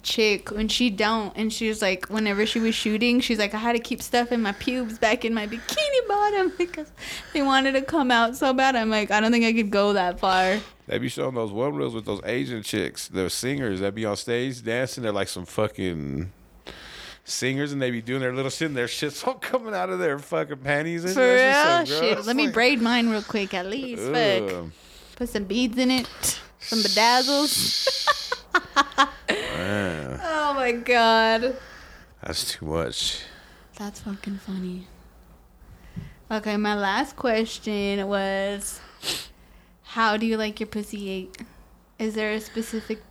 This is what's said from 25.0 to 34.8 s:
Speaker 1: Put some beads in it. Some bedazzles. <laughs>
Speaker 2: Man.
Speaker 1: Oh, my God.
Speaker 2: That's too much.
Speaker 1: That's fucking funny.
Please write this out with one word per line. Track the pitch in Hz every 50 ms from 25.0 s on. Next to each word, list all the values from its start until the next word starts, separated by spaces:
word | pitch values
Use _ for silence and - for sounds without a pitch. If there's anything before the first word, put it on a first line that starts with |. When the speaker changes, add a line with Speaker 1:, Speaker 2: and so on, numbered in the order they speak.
| - - -
Speaker 1:
Put | - 247
some | 233 - 214 202
beads | 185 196 233 254 247 208
in | 247 254 247
it. | 262 254 240 - - - - - - - - - - _
Some | - - 226 226
bedazzles. | 202 - - 208 214 233 240 254 262 262 285 285 294 294 - - - - - - - 539 - 539 - 587 587 - - - 508 - - - - 359 - - -
<laughs> | 277 269 277 - - 277 285 - - - -
Speaker 2:
Man. | 339 415 - - - - 90 95 104 104 98 92 82 78 71 64 65 71 -
Speaker 1:
Oh, | 330 320 302 302 294 285
my | 277 254 240
God. | 240 240 233 247 247 240 226 226 226 226 226 226 226 226 240 269 262 262 - - - - - - - - - - - _ -
Speaker 2:
That's | - - - - -
too | - - 78
much. | 76 78 82 80 60 57 - - - - - - - - - - - - - - - -
Speaker 1:
That's | - 214 202 202 -
fucking | - 214 196 196 - 202 202 196
funny. | - - 190 185 185 180 180 185